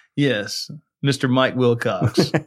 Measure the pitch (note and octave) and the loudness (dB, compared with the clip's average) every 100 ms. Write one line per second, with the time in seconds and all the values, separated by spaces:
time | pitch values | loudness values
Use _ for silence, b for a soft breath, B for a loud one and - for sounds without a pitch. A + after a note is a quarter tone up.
0 | B - C#3 G#2 G2 - - D3+ _ _ | B -2 0 -2 -4 -10 -10 -16 _ _
1 | C#3 C3+ C3 C3 B2+ B2 B2 A#2 A#2 G2 | -2 0 2 2 2 2 2 2 -2 -2
2 | A#2+ - D3+ D#3+ | 0 0 0 0